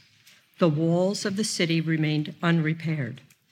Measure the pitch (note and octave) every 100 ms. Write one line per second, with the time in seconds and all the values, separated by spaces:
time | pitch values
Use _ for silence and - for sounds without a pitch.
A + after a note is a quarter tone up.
0 | _ _ - - _ - F3 D3 E3 F3
1 | F#3+ G3+ G#3 G3 A3 - E3 E3 D#3+ D#3
2 | D3+ D3+ D3+ - E3+ E3+ D#3 E3 E3 D#3
3 | A#2+ C3+ - _ _